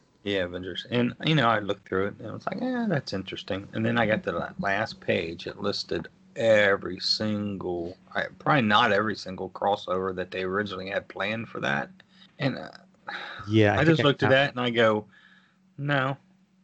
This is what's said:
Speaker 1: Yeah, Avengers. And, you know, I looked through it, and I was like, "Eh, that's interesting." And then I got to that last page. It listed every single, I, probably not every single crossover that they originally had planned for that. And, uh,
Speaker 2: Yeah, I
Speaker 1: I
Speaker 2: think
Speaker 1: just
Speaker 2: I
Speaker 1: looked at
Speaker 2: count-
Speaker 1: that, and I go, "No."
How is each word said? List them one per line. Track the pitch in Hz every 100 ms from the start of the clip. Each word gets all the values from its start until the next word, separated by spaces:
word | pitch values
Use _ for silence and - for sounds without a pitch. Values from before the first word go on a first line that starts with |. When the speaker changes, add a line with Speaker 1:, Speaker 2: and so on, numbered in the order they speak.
| _ _
Speaker 1:
Yeah, | 101 98
Avengers. | 90 90 92 87 -
And, | 120 120 -
you | 151
know, | 156 117
I | 107
looked | 98 101 -
through | 95 101
it, | 107
and | 110
I |
was | 107 -
like, | 190
"Eh, | 254 247 226
that's | 147 -
interesting." | 98 95 87 - 95 101
And | 110
then | 113 117
I | 107
got | 107
to | 98
that | 85 - -
last | 98 98 110 -
page. | - 107 82 85 -
It | -
listed | 104 - - 87 - _ _
every | - 113 107 101 98 90 92
single, | - - 107 104 104 98 90 87 85 - -
I, | 101 - -
probably | - 147
not | 107 104 120
every | 101 107 101
single | 95 92 95
crossover | - 101 101 - 92 95 92
that | 92
they | 92
originally | 92 98 104 92 95
had | 98 -
planned | 95 101 113 117
for | -
that. | 117 71 - - - _ - -
And, | 139 80
uh, | 78 - - _ - - - -
Speaker 2:
Yeah, | 98 110 104 101
I |
Speaker 1:
I |
Speaker 2:
think | 156 160
Speaker 1:
just |
Speaker 2:
I |
Speaker 1:
looked | 139 127
at | 107
Speaker 2:
count- |
Speaker 1:
that, | 131 143
and | 123
I | 123
go, | 117 110 107 101 - - _ _ _ _ -
"No." | 143 143 131 135 _ _ _ _